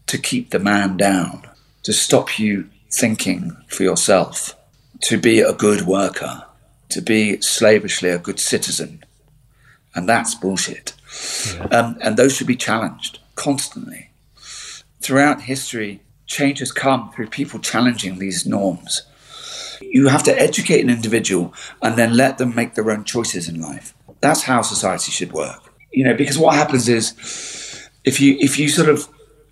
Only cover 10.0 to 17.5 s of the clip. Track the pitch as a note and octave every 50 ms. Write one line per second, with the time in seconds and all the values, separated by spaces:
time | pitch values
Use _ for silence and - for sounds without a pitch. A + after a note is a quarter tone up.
10 | F2+ G2+ A#2 - - - - - F2+ F#2+ F#2+ - - - - - - - - _
11 | _ - - - - - - - - G2+ F2 - - - - A#2 A#2 A#2 A#2 -
12 | - G#2+ G#2+ A2 B2+ C#3 C3 - C3+ - B2 - - - G#2+ A2+ G#2+ D2+ - -
13 | - - - - _ _ _ - - D3 C#3 C3 - - - - - - - -
14 | - _ _ _ _ _ _ _ - - - - - - - - - _ _ -
15 | - - C3 C3+ C#3+ D3 C#3+ - - A#2+ C3+ C3 - - - A2+ G#2+ G2+ G2+ F#2
16 | _ _ _ _ _ - - - C#3+ C#3 C#3 C#3 B2+ - - - - C3+ C3 A#2+
17 | G#2+ - - - A2 G#2 - C#3 C#3 -